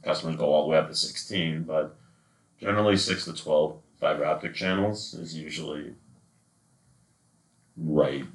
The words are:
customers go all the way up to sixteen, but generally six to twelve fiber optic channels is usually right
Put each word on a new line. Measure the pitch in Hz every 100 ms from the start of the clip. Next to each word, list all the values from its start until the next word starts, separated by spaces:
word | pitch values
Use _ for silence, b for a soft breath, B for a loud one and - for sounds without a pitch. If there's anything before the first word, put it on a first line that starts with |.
customers | - - 82 78
go |
all | 76 76
the | 76
way | 80
up | 78
to |
sixteen, | - - - - 98 82 80
but | 82 78 76 b b b b b b _
generally | 98 104 104 98
six | - 92
to | 87
twelve | 80 78 76 78 - - _
fiber | 76 76
optic | 73 - -
channels | - 95 95 104 104 -
is | - 82 80
usually | 78 80 78 76 73 - _ - _ _ _ _ _ _ _ _ _ _ _ _ _ _ _ -
right | 80 76 67 69 64